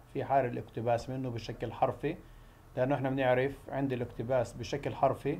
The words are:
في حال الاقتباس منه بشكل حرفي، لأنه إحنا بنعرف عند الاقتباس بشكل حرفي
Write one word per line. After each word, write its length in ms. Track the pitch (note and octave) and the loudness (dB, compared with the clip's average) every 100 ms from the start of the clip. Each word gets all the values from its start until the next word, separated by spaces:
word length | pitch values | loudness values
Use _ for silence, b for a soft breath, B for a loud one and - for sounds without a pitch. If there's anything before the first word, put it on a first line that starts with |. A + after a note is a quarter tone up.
| - | -8
في 120 | C#3 | -6
حال 200 | A#2 C3+ | 2 4
الاقتباس 680 | B2 B2 - - A#2 A#2 C3 | 4 -2 -6 -4 0 0 0
منه 200 | C3 C3 | -4 -4
بشكل 420 | A#2+ - A2+ A#2 | -6 -8 -6 -8
حرفي، 440 | - C3 - D3 F3+ B B B B B - | 0 0 0 -4 -6 B B B B B 0
لأنه 180 | B2+ | 2
إحنا 160 | C#3 C3 | 2 2
بنعرف 480 | C3+ C3 B2+ C3 C#3 - | 2 4 4 4 -2 -6
عند 240 | C3+ C#3 | -2 0
الاقتباس 600 | B2 A#2+ - A#2 C3 A2+ | 0 -4 -6 0 0 0
بشكل 420 | - A2+ C#3+ C#3 | -4 -6 -4 -4
حرفي 440 | A2+ C3+ A#2 C#3 - | 2 2 2 -2 -4